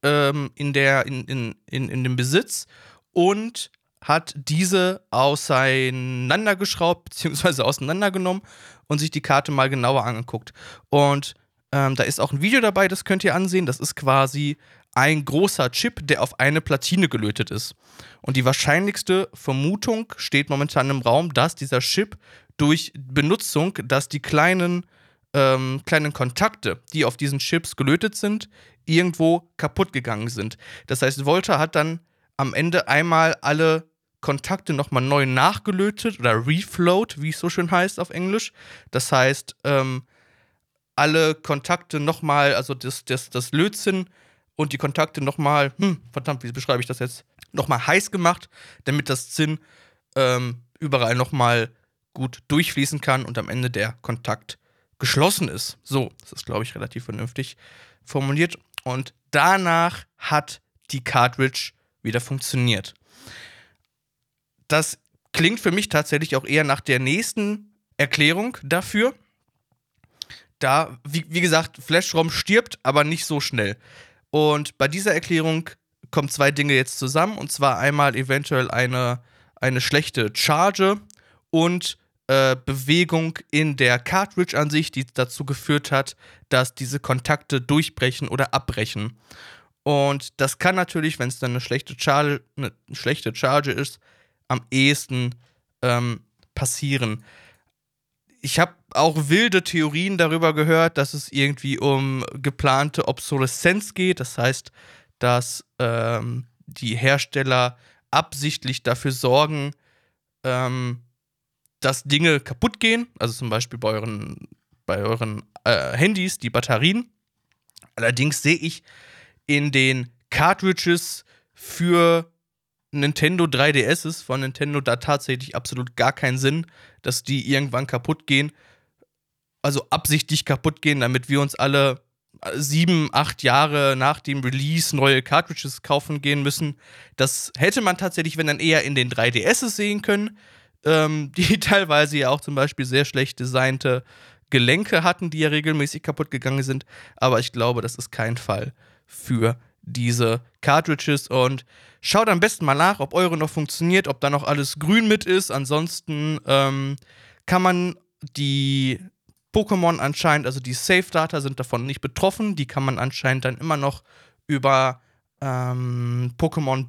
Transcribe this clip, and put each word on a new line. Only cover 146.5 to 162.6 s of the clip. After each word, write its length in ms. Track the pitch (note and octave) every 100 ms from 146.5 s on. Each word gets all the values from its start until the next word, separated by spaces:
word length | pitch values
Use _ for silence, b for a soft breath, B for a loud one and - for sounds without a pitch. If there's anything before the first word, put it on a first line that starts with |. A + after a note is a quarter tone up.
| C#3
sind. 220 | C3 C3+ - B B B
Aber 220 | B2+ A#2+
ich 120 | A#2+
glaube, 300 | A#2 A#2 A#2+
das 140 | A#2 -
ist 160 | -
kein 260 | - A2+ A#2+
Fall 360 | - G2+ C3+ - b b _
für 540 | - - A#2+ A2 A#2+ b b
diese 600 | - B2 A#2+ A#2+ A2+ A#2+ - _
Cartridges. 640 | - D3 E3 D3 - C#3+ -
Und 380 | B2+ B2+ C3 - b b b
schaut 280 | - G3+ A3
am 100 | F3
besten 260 | G#3+ - D3+
mal 100 | C#3+
nach, 240 | F3+ G3+
ob 160 | C3+ F3
eure 220 | F3+ D#3+
noch 120 | D#3
funktioniert, 580 | D#3+ D3+ - E3+ F#3+ D3
ob 140 | C3
da 80 | C#3+
noch 140 | C#3+
alles 340 | - D3 C3+ D3+
grün 300 | D#3 A3 A3
mit 180 | G#3+ F3+
ist. 260 | F#3 -
Ansonsten, 880 | C3+ C3+ D3+ E3 - - D3 D3+ D#3 -
ähm, 500 | C3+ C3+ C3+ C3+ C#3 b b b b -
kann 160 | F#3
man 320 | F#3 F3+ F3+ E3 _ _ C#3 C#3
die 600 | C#3+ C#3 C#3 C#3 C3 B2 F#3 _ _ _ _
Pokémon 440 | A3 G#3 F#3+ E3+ E3+
anscheinend, 480 | C#3+ - E3 D3 B2+
also 140 | C3+
die 140 | B2+
Save-Data 680 | B2 - F#3 F#3 E3 D#3+ D#3
sind 180 | C3+ C3
davon 280 | B2 A#2 C3+
nicht 140 | C3+
betroffen. 540 | C3 - G3 - G#3+
Die 120 | D#3+